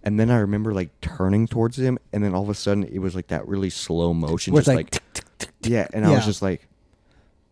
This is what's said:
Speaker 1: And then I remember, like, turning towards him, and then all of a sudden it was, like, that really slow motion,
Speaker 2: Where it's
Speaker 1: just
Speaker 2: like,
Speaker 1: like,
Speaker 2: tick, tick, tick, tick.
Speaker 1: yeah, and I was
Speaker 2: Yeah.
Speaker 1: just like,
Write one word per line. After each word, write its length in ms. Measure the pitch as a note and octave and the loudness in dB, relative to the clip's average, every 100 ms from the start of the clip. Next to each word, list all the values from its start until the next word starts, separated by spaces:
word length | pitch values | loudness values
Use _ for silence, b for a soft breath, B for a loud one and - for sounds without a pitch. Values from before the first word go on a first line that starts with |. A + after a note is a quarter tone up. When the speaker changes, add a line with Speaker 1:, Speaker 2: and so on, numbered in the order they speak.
Speaker 1:
And 160 | - G#2 | -2 0
then 100 | A2+ | 4
I 80 | A#2+ | 4
remember, 340 | G2+ G#2 A2 | 2 0 -2
like, 160 | G2 F2 - | -2 -4 -8
turning 460 | - - F#2 G2+ A2+ | -10 -2 2 2 2
towards 320 | A#2 A#2 A#2+ | 2 0 0
him, 200 | C3 B2+ _ | -2 -2 _
and 100 | G#2+ | -2
then 100 | G2+ | 0
all 80 | F2+ | 0
of 60 | G2+ | -2
a 60 | |
sudden 300 | G#2 - G2+ | -4 0 0
it 140 | F#2+ F#2+ | 0 -4
was, 160 | F#2 | -4
like, 140 | F2+ E2+ | -4 -6
that 180 | D#2+ - | -6 -4
really 220 | G2 F#2+ | -4 -4
slow 420 | - - E2+ E2+ | -4 -4 0 2
motion, 380 | E2+ D#2 E2 - | 0 0 -2 2
Speaker 2:
Where 80 | D3+ | 4
it's 60 | C#3+ | 4
Speaker 1:
just 100 | B2+ | 2
Speaker 2:
like, 100 | - | 0
Speaker 1:
like, 40 | |
Speaker 2:
tick, 120 | - - | -8 -8
tick, 100 | - - - | -16 -14 -14
tick, 120 | - _ | -14 _
tick. 100 | A2+ | -2
Speaker 1:
yeah, 140 | A#2 F#2 | 0 0
and 120 | A2 | 0
I 60 | G#2+ | 4
was 100 | C3 | 4
Speaker 2:
Yeah. 40 | A2 | 2
Speaker 1:
just 160 | G2+ | 0
like, 260 | G2 F2 _ _ _ _ _ _ _ _ _ | -2 -4 _ _ _ _ _ _ _ _ _